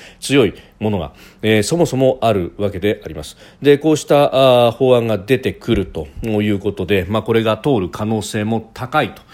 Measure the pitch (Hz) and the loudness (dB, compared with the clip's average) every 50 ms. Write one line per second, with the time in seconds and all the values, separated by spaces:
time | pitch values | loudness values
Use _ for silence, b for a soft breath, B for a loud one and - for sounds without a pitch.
0 | B B B B - - 135 143 117 87 B B B B B _ 110 110 101 90 | B B B B -4 2 2 4 4 2 B B B B B _ -4 -2 -2 -4
1 | 78 67 B B B B B B - 107 110 107 104 - 160 175 165 131 131 131 | -6 -8 B B B B B B 0 2 2 2 2 0 0 0 0 0 2 2
2 | 135 127 127 - 110 117 104 98 87 85 - - 104 98 90 87 87 104 107 - | 2 2 2 2 0 0 0 0 -2 -4 -6 -6 -6 -4 -4 -2 -2 -2 -2 -2
3 | - 80 78 78 76 - - B B B B B - 143 143 143 147 156 156 143 | -8 -12 -12 -12 -14 -14 -18 B B B B B 4 4 4 4 4 0 0 0
4 | - - 160 143 143 - - 131 135 131 123 123 120 117 113 - 135 127 123 120 | 0 2 2 2 4 2 2 4 4 6 6 6 4 2 2 2 2 4 4 2
5 | 117 113 107 101 92 113 131 123 - 101 90 - - - 113 101 92 - - 82 | 2 0 -2 -4 0 -2 -2 0 0 -6 -8 -6 -4 -2 -2 0 -2 -4 -8 -10
6 | 76 73 - - - 113 107 104 104 104 101 95 95 104 95 - 92 85 101 95 | -12 -10 -12 -10 -6 -4 -2 -2 0 0 -2 -2 -2 -6 -6 -6 -4 -2 -2 -2
7 | 85 87 107 110 - - 113 113 110 110 107 107 - 151 135 104 90 82 - - | 0 -2 -4 -4 -2 0 0 0 2 0 -2 -2 0 0 0 0 0 -4 -6 -8
8 | 107 107 110 107 104 - - 107 104 110 113 110 110 - - - 127 123 - 156 | -6 -4 -4 -4 -4 -6 -6 -4 -4 -2 -4 -4 -6 -10 -14 -14 -12 -4 -2 -2
9 | 131 92 - - - B | -2 -2 -6 -14 -20 B